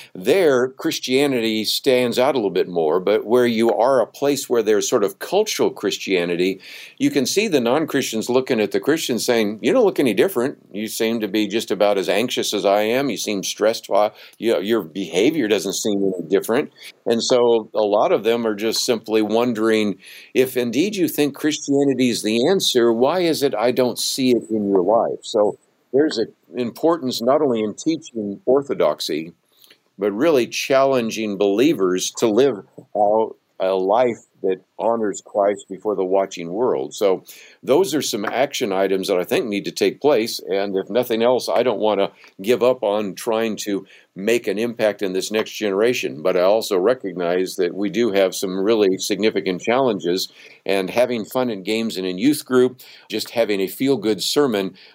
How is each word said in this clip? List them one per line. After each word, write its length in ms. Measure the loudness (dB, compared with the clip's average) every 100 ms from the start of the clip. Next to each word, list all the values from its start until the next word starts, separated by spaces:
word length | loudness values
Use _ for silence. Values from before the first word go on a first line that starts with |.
| -18 -4
There, 540 | 0 4 4 4 0
Christianity 960 | -4 -6 -4 -2 0 2 0 0 -2 -2
stands 520 | -2 2 2 2 2
out 180 | 2 2
a 20 |
little 120 | 0
bit 200 | 0 -2
more. 320 | 0 0 2
But 240 | 2 0 2
where 200 | 2 2
you 280 | 2 2
are 260 | 2 2 2
a 80 | 0
place 420 | -2 -2 -2 0
where 140 | 0
there's 240 | 2 2 2
sort 160 | 0
of 160 | 0 -4
cultural 500 | -2 0 0 0 -2
Christianity, 920 | -2 -4 -4 -2 -2 0 0 -2 -4 -10 -20 -18 -4
you 140 | -2
can 140 | 0 0
see 240 | 0 0
the 100 | 0
non-Christians 720 | 2 0 0 -2 -2 -4 0
looking 320 | 0 0 0
at 100 | 0
the 80 | 0
Christians 460 | 0 -2 -2 -2 0
saying, 340 | 2 0 -2
'You 120 | 0
don't 100 | 2
look 160 | 2 2
any 140 | 2
different. 460 | 2 0 0 -4 -6 _
You 160 | -8 -6
seem 320 | -2 -2 -2
to 80 | -2
be 180 | 0 0
just 260 | -2 -2
about 260 | 2 2 2
as 100 | 0
anxious 460 | 0 0 -2 -4
as 100 | 0
I 200 | 2 2
am. 260 | 2 0 -2
You 80 | -4
seem 260 | -4 -4
stressed. 460 | -6 0 0 0 -2
Why, 220 | 0 0 -2 -20 -6
you 140 | -2
know, 60 | 0
your 220 | 0 -2
behavior 680 | -2 -8 -4 0 2 2 0
doesn't 240 | 0 -2
seem 280 | -4 -2 0
any 240 | -2 -4 0
different.'" 420 | 0 0 -2 -4 -10 -20 -8 -2
And 160 | -2
so 480 | 2 2 4 2 0
a 240 | -2 2 2
lot 0 | 2
of 120 | 2
them 220 | 2 0 0
are 80 |
just 320 | -2 -2 -2 -2
simply 380 | -2 0 0
wondering, 720 | 2 2 0 0 2 2 0 -4 -12 -20 -4
if 220 | 0 0 0
indeed 400 | -2 0 -2 0
you 120 | -2
think 260 | 0 -2
Christianity 760 | -2 -4 -4 -2 0 2 2 0
is 120 | 0
the 240 | 0 0 2
answer, 460 | 2 2 2 4
why 280 | 4 2 2
is 200 | 0 0
it 140 | -2 0
I 160 | 0
don't 260 | 2 0 0
see 340 | -4 0 2
it 120 | 2 0
in 180 | -2 2
your 140 | 2
life? 360 | 4 2 2 -4
So 360 | -2 0 0 -2 _ _ _
there's 260 | 0 2 0
an 80 | -6 -8 _ -6
importance 680 | -6 -2 0 0 -2 -2
not 180 | 2 2
only 220 | 2 0
in 100 | -2
teaching 680 | -4 -4 -4 -6 -8 -8 -4 0
orthodoxy, 840 | 0 0 0 0 0 -4 -6 -8 -14 _ _ -20 _ _ -4
but 140 | -2
really 340 | 0 2 2 0
challenging 920 | -4 2 4 4 2 0 -4 -4 0
believers 760 | 2 4 4 4 2 0 -2 -2
to 100 | 0
live 380 | 4 2 0 -8 -20 -8 0
out 400 | 2 2 0 -6 _ -4
a 140 | -2
life 460 | 0 2 2 2 -2 _ _
that 180 | -4 -4 _ -4
honors 420 | -2 0 -2 -6 -4
Christ 400 | 0 2 0 -6
before 280 | -8 -4 -2
the 100 | 0
watching 480 | 0 0 -4 -8
world. 400 | -2 -2 -2 -4
So 300 | -2 0 0 -4 -20 -20 _
those 320 | 0 2 2 -2
are 80 |
some 200 | -2 -4
action 480 | -4 -2 -2 -2 -2
items 360 | 0 0 0 0
that 100 | -2
I 60 |
think 240 | 0 -2 -2
need 180 | -4 -6
to 60 |
take 280 | -2 0 2
place. 400 | 2 2 0 -6
And 380 | -4 -4 -2 -4
if 140 | -2
nothing 320 | -2 0 0
else, 260 | 2 0 0
I 140 | 0
don't 160 | 0 0
want 200 | 0 0
to 120 | -2 -6 -20 -6
give 220 | 0 2
up 220 | 2 2
on 320 | 0 -2 -4 -6
trying 400 | -4 -2 -2 -4
to 240 | -6 -6 -6 -20 _ -6
make 300 | 0 0 0
an 140 | -4
impact 420 | -4 -2 -2 -2
in 120 | -4
this 180 | -4 -2
next 220 | -2 -4
generation. 680 | -4 -2 2 2 0 -4 -4
But 160 | 0 2
I 40 |
also 360 | 4 2 0 0
recognize 800 | 2 0 -4 -4 -2 -2 -2 -2
that 180 | -2
we 160 | -2 -4
do 220 | 0 0
have 240 | 2 2 0
some 240 | -4 -2
really 400 | 0 2 2 0
significant 640 | -2 -2 0 0 -2 -4
challenges, 640 | 0 0 2 0 -2 -2 -4 -12 -20 -10
and 280 | -4 -2 -2
having 340 | 0 0 -2 -4
fun 240 | -2 -2
and 160 | -4 -4
games 320 | -2 -4 -4
in 80 | -4
a 40 |
youth 360 | 0 0 0 2
group, 340 | 2 2 0 -20 -20 -10
just 220 | -8 -4
having 280 | -2 0 0
a 80 | -2
feel-good 540 | -2 0 0 0 -2
sermon 540 | 0 2 2 2 -2 -6 -20